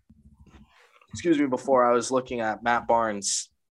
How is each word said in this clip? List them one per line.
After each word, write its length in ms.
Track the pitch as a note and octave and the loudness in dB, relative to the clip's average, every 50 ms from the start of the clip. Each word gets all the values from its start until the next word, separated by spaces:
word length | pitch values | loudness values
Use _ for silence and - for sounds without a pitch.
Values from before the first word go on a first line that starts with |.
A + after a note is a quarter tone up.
| _ _ _ _ _ _ _ _ _ - - - - _ _ _ _ _ _ _ _ _ | _ _ _ _ _ _ _ _ _ -20 -20 -20 -20 _ _ _ _ _ _ _ _ _
excuse 260 | - - - F3 D#3+ C#3+ | -14 -4 0 2 2 2
me, 80 | D3 | 2
before 400 | C3+ B2+ B2 - C3+ C3+ B2+ B2 | 0 -2 -2 0 2 2 4 4
I 80 | A#2+ A#2+ | 4 4
was 160 | A#2+ A#2 A#2+ | 2 0 0
looking 300 | C3 B2+ B2+ - B2+ A#2+ | -2 -2 -2 -4 -6 -4
at 220 | A2+ G#2+ G#2+ G#2 A2+ | -4 -4 -4 -4 -2
Matt 240 | A#2+ A#2+ A#2 A2+ A2+ | -2 -2 0 0 0
Barnes, 640 | A#2 A#2 A2+ A2 G#2 G2+ G2+ - - - - - _ _ _ _ _ | 2 2 2 0 -4 -4 -6 -6 -6 -6 -6 -10 _ _ _ _ _